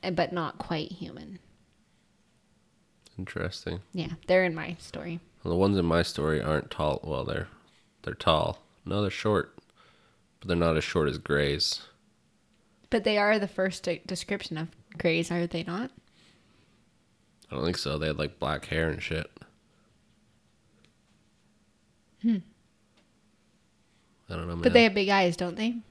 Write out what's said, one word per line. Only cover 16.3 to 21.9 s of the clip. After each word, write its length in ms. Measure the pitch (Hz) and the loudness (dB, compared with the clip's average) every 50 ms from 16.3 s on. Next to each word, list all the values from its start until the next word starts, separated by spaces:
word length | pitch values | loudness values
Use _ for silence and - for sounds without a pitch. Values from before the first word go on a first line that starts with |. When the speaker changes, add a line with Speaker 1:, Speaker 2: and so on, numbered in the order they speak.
| _ _ _ _ _ _ _ _ _ _ _ _ _ _ _ _ _ _ _ _ _ _ - _ | _ _ _ _ _ _ _ _ _ _ _ _ _ _ _ _ _ _ _ _ _ _ -18 _
Speaker 2:
I 40 | - | -6
don't 100 | 67 65 | -4 -2
think 120 | 85 90 - | -2 -2 -2
so. 200 | - 69 73 76 | -4 -4 -4 -2
They 100 | 78 78 | -2 -2
had, 100 | 76 76 | -2 -2
like, 220 | 76 69 - _ | -2 -4 -4 _
black 260 | 69 67 76 71 - - | -4 -4 -4 -4 -4 -4
hair 220 | 76 80 82 80 | -2 0 0 0
and 140 | 76 - - | -2 -4 -4
shit. 260 | - 82 80 - - _ - - - _ _ _ _ _ _ _ _ _ _ _ _ _ _ _ _ _ _ _ _ _ _ _ _ _ _ _ _ _ _ _ _ _ _ _ _ _ _ _ _ _ _ _ _ _ _ _ _ | -4 -4 -4 -6 -8 _ -20 -20 -20 _ _ _ _ _ _ _ _ _ _ _ _ _ _ _ _ _ _ _ _ _ _ _ _ _ _ _ _ _ _ _ _ _ _ _ _ _ _ _ _ _ _ _ _ _ _ _ _